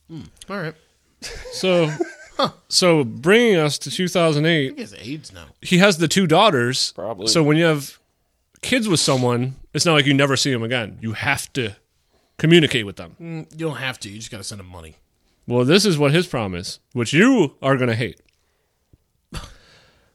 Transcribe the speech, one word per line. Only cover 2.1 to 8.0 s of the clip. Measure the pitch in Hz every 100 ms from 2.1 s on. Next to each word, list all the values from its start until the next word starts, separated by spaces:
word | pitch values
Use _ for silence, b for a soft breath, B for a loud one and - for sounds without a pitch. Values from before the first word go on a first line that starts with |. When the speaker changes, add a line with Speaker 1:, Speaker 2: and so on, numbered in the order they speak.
Speaker 1:
<laughs> | - - -
Huh. | 269 - -
Speaker 2:
so | - 185 160
bringing | 123 113 147 220 240 180
us | 151 135
to | 143
two | - 185
thousand | 180 165 147 160
eight, | 165 135
Speaker 1:
I | 285
think |
he |
has | 214 101
aids | 104 156 -
now. | 95 80 _
Speaker 2:
he | - 175
has | 202 160
the | 165
two | 190 185
daughters. | 160 214 139 120 131 -
Speaker 3:
Probably. | - 98 107 107
Speaker 2:
So | 170
when | 147 156
you | 165
have | 151 139 -